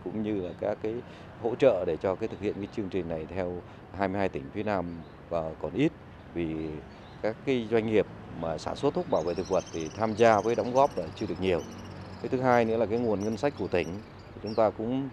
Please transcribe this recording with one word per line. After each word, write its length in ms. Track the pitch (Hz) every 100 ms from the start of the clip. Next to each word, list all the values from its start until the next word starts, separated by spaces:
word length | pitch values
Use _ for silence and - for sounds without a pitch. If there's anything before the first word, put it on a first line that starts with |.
cũng 200 | 92 101
như 180 | 107 107
là 80 | 90 85
các 180 | 101 104
cái 120 | 110 117 - - - -
hỗ 120 | 113 123
trợ 300 | 135 98 90
để 120 | 78
cho 180 | 98 90
cái 120 | 110
thực 120 | 95
hiện 140 | 101
cái 140 | 90 98 -
chương 140 | 98
trình 200 | 92 82
này 160 | 82 78 85
theo 180 | 90 90 - - - 98
hai 100 | 98
mươi 120 | 98
hai 100 | 95
tỉnh 140 | - 67
phía 100 | 98
Nam 220 | 110 101 87 85 78 - -
và 220 | 85 80 78
còn 120 | 78
ít, 180 | 90 156 - - - -
vì 220 | 85 82 80 80 76 - - - -
các 140 | 107 113 139
cái 220 | 131 110
doanh 160 | 113 110
nghiệp 180 | 107 90 - - 85
mà 160 | 80 78
sản 180 | - 80
xuất 180 | 139
thuốc 160 | 180 175
bảo 120 | 92
vệ 120 | 80
thực 160 | 87 90
vật 140 | 92 -
thì 160 | 85 78 78
tham 160 | 110
gia 280 | 107 117 107
với 140 | 101 117
đóng 180 | 107
góp 240 | 127 139 -
là 60 | 80 98
chưa 100 | 104
được 160 | 87
nhiều. 180 | 95 85 - - - - - -
Cái 80 | 120
thứ 120 | 131
hai 240 | 127 120 113
nữa 120 | 113
là 80 | 107
cái 140 | 113
nguồn 240 | 120 98
ngân 140 | 104 110
sách 160 | 147 139
của 80 | 92
tỉnh 200 | 90 78 92 - - - -
chúng 120 | 101 110
ta 140 | 110
cũng 400 | - 113 131 135